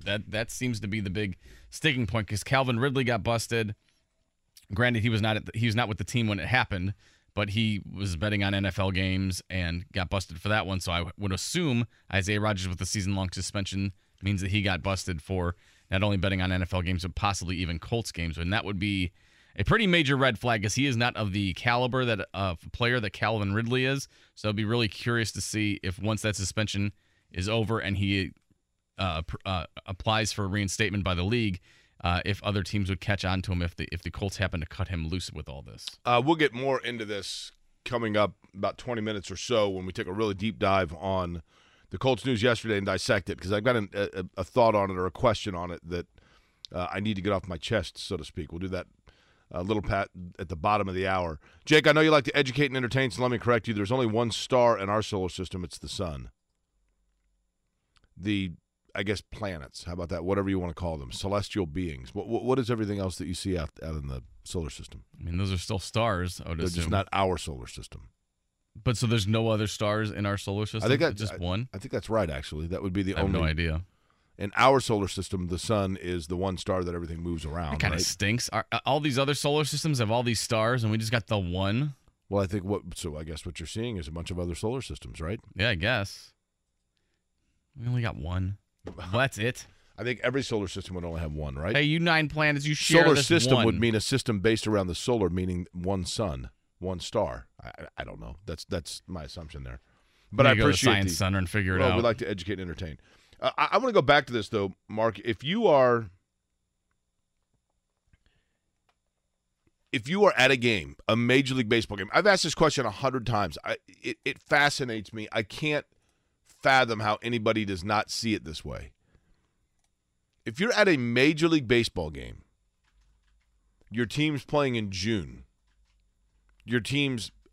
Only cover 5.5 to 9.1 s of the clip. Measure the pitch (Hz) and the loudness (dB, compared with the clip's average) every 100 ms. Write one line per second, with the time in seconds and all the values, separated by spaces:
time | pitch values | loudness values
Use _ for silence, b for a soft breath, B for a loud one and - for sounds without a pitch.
5.5 | 110 117 107 110 107 101 123 110 98 76 | -2 0 2 0 -2 -2 0 0 0 2
6.5 | 127 113 95 95 b b b b - 101 | 2 2 -2 -4 b b b b -4 -2
7.5 | 104 110 101 - 87 98 82 104 104 98 | 2 0 0 -6 -6 -4 -2 0 0 0
8.5 | 98 98 95 95 92 95 | 0 0 0 -2 0 0